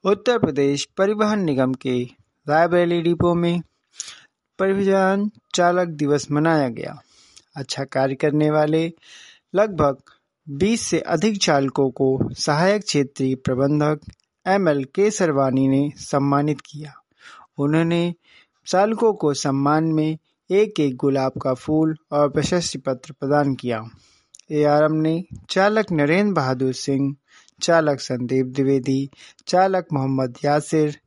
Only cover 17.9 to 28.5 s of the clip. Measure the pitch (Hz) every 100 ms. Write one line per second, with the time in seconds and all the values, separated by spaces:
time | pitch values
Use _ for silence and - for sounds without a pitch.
17.9 | 170 175 170 _ _ _ _ - 185 208
18.9 | 220 226 208 156 139 147 135 139 156 160
19.9 | 156 156 156 _ _ _ 185 214 214 143
20.9 | 127 139 135 131 - 139 127 - 156 160
21.9 | 156 _ 147 147 151 143 180 165 131 139
22.9 | 127 - 143 139 147 143 123 123 110 117
23.9 | - _ _ _ - _ 151 147 147 156
24.9 | 156 156 165 185 - - 185 202 214 202
25.9 | 165 143 175 208 170 131 127 131 123 -
26.9 | 139 139 139 _ - _ _ - 165 151
27.9 | 139 - 127 123 131 127